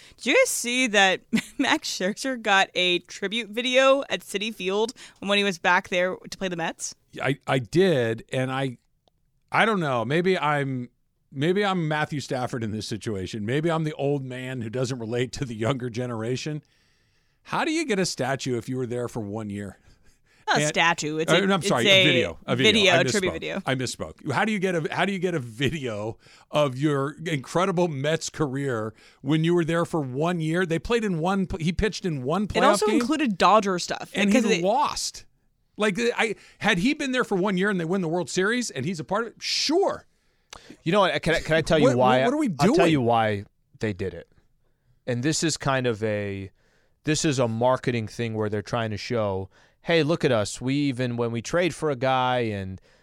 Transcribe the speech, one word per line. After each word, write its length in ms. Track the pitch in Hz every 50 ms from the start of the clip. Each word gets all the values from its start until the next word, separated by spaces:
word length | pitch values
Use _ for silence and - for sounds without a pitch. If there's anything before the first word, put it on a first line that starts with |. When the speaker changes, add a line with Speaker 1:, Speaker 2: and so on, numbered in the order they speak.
| - - -
Speaker 1:
did 100 | _ -
you 80 | 240 302
guys 140 | 523 262 -
see 380 | - - - 240 247 262 262 226
that 320 | 202 202 196 190 175 - - _ 226 -
<laughs> 180 | - - - -
Max 300 | 269 226 285 311 - -
Scherzer 500 | - - 185 190 214 - - 269 262 233
got 300 | 220 214 196 190 180 - -
a 240 | 180 180 180 180 175
tribute 500 | - - - - 196 190 214 240 220 196
video 520 | 208 247 233 254 254 262 269 269 269 277 - -
at 100 | 196 180
Citi 320 | - - - 196 208 226 220
Field 380 | - 180 185 196 208 226 220 - - - - - _
when 180 | 190 196 202 202
he 60 | 202
was 140 | 202 170 -
back 300 | - 185 175 185 - -
there 260 | 190 175 180 185 180 - - -
to 80 | - -
play 100 | 196 185
the 80 | 175
Mets? 380 | 160 160 202 - - - - - - _ _ - -
Speaker 2:
I, 160 | - 131 143 - _
I 120 | 139 135 135
did, 680 | 117 - - 170 196 185 156 127 117 113 113 117 - _
and 180 | 139 131 131 131
I, 280 | 131 135 139 131 123 - _ _ _ _ _ _ _ _ _ _ _ _ _ _
I 120 | - 156 202
don't 140 | 226 214 185
know. 260 | 160 143 127 117 110
Maybe 320 | 120 151 175 175 190 185 160
I'm, 500 | 143 151 147 143 139 135 131 123 123 - _ _ _ _ _ _ _ _
maybe 320 | - 135 143 175 185 208 208
I'm 200 | 196 190 180 160
Matthew 340 | 151 151 151 151 - 156 135
Stafford 440 | - - 139 123 123 - 143 123 113
in 60 | 104
this 140 | 107 107 - -
situation. 560 | 113 101 - 117 104 95 92 - - 110 101
Maybe 260 | 110 135 156 156 170
I'm 140 | 160 160 156
the 80 | 151 156
old 300 | 143 139 143 143 139 131
man 380 | 127 127 127 127 131 131 127
who 80 | 110 113
doesn't 280 | 123 127 131 117 135 120
relate 340 | 113 107 123 120 127 120
to 120 | - - 143
the 100 | 117 117
younger 360 | 104 110 113 139 120 123 123
generation. 720 | 98 123 123 123 117 110 110 120 127 123 - 156 151 151 - _ _ _ _ _ _ _ _ _ _ _ _ _ _ _
How 200 | _ - - 185 262
do 60 | 320
you 120 | 311 330 320
get 140 | 269 202 190
a 80 | 175
statue 500 | - - - 127 127 135 131 - 123 123
if 140 | 113 - 135
you 80 | 127 131
were 80 | 127
there 200 | 110 120 120 120
for 140 | 113 - 123
one 300 | 107 101 104 113 107 104
year? 280 | 101 101 101 95 - - _ - - _ _ _ _ _ _ _ _ _ _ 415
Speaker 1:
Not 100 | 311 190
a 20 |
Speaker 2:
And 80 | 151 151
Speaker 1:
statue. 480 | - 185 165 170 170 - 156 151 156
It's 160 | 156 165 160
Speaker 2:
uh, 40 | 160 185
Speaker 1:
a, 100 | 196 190
Speaker 2:
I'm 80 | 196 175
sorry, 260 | 165 202 151 123 156
Speaker 1:
it's 40 | 202
Speaker 2:
a 120 | 190 190
Speaker 1:
a 40 | 185
Speaker 2:
video. 320 | 175 - - 98 85 82 - -
A 80 | - 131
video. 180 | 123 131 -
Speaker 1:
video, 200 | 220 226 190 185
Speaker 2:
I 40 | 175 165
Speaker 1:
a 40 | 139
tribute 260 | 127 - 202 185 175
Speaker 2:
misspoke. 20 |
Speaker 1:
video. 300 | - 160 160 156 175 196 -
Speaker 2:
I 80 | - -
misspoke. 580 | 131 127 - - - - 80 - - - 147
How 120 | 123 170 214
do 80 | 220
you 80 | 214 190
get 160 | 180 190 175
a, 180 | 165 151 - 117
how 100 | 147 185
do 80 | 196
you 60 | 196 180
get 160 | 170 185 170
a 60 | 151
video 800 | 120 117 107 117 143 120 156 160 131 117 107 101 107 113 107 - _ - - - - _
of 260 | - 151 147 135 123 131
your 380 | 147 151 143 135 135 151 143 - 160
incredible 600 | 170 156 135 117 - - 165 185 196 175 180 175 170
Mets 420 | 147 131 139 151 165 156 - -
career 640 | - - 160 131 131 139 143 135 120 110 107 110 - _ - - _ _
when 200 | - 135 160 160
you 140 | 160 170 175
were 80 | 175 165
there 200 | 143 170 170 165
for 160 | - - 160
one 380 | 139 127 123 139 165 175 180 165
year? 260 | 156 156 160 180 190
They 140 | 156 165 156
played 240 | - - 240 240
in 160 | 220 202 175 156
one. 300 | 160 185 196 196 185 - 202 190
He 140 | 151 185
pitched 320 | 170 - 196 214 - - -
in 180 | 180 151 135
one 240 | 123 135 165 196 214
playoff 100 | - - -
Speaker 1:
It 40 |
also 240 | 254 285 311 294 427
Speaker 2:
game? 80 | 427 415 277
Speaker 1:
included 360 | 240 247 311 285 311 226 185
Dodger 440 | - 190 180 202 226 202 202 185 170
stuff 320 | - - - - - - -
Speaker 2:
And 140 | 185 202 196
Speaker 1:
because 140 | 202 254 220
Speaker 2:
he 140 | 214 208 170
Speaker 1:
they 40 |
Speaker 2:
lost. 600 | 175 190 240 285 285 - - - - - - - - - _ _ _ _ _ _ _ _ _
Like, 220 | - 208 220 170 233 233 233 -
I, 200 | - 220 220 185 - - - _ _
had 200 | - 208 226 170
he 160 | 190 269 302
been 160 | 294 285 262
there 140 | 254 254 -
for 100 | - 208
one 200 | 175 190 214 190
year 120 | 180 190 214
and 120 | 202 175
they 40 | 160
win 160 | 160 190 202
the 80 | 175 156
World 220 | 165 180 160 -
Series 400 | - 175 185 214 240 247 233 -
and 160 | - 139 123
he's 140 | 180 196 156
a 40 | -
part 180 | - 185 220 233
of 60 | 220
it, 100 | - -
sure. 640 | - - - - - - 302 392 381 - - - - _ _ _ _ _ _ _ _ _ - - - - - - _
Speaker 3:
You 80 | 156
know 80 | 190 208
what? 200 | 190 165 139 139
Can 120 | - 160 165
I, 60 | 156
can 160 | - 156 160
I 40 | 160
tell 180 | 156 - 165 156
you 80 | 143 -
Speaker 2:
What, 80 | 123
Speaker 3:
why? 220 | 120 127 127 127 127
Speaker 2:
what, 80 | 131
what 80 | 247 285
are 40 | 311
we 120 | 302 220 147 -
Speaker 3:
I'll 60 | - 208
tell 80 | 302
Speaker 2:
doing? 160 | 349 170 165
Speaker 3:
you 100 | 156 139
why 420 | 117 117 117 113 110 107 107 101 104 - _ _ _ _ - _
they 120 | 113 107
did 220 | 98 92 98 90 82
it. 140 | 82 - - _ _ _ _ _ _ _ _ _ _ _ _ _ _ _ 127
And 160 | 120 120 123
this 180 | 160 151 -
is 140 | 175 156 -
kind 320 | - - 143 135 131 127 123
of 160 | 110 101 110
a, 480 | 107 104 104 104 101 98 98 95 95 - _ _ _ _ _ _ _ _ _
this 220 | _ 151 156 - -
is 160 | 160 131 135
a 80 | 123 113
marketing 580 | 113 113 123 127 131 127 - 135 120 117 107
thing 280 | - - - 120 113 110
where 140 | 107 107 104
they're 140 | 107 104
trying 280 | 98 - 123 117 113 110
to 40 | 104
show, 540 | 95 - - 123 113 107 101 95 95 95 - _ _ _ _ _ _
"Hey, 200 | _ - 170 165
look 220 | 143 147 170 - -
at 80 | 139
us. 280 | 120 107 101 - - -
We 120 | 123 131 139
even, 420 | 147 143 139 123 120 131 120 120 120
when 120 | 117 117
we 120 | 117 117
trade 300 | 110 - - 175 185 160 -
for 160 | - 160 151
a 40 | 135
guy 420 | 120 131 131 131 127 127 127 127 123
and, 420 | 120 110 101 98 95 95 95 - - _ _ _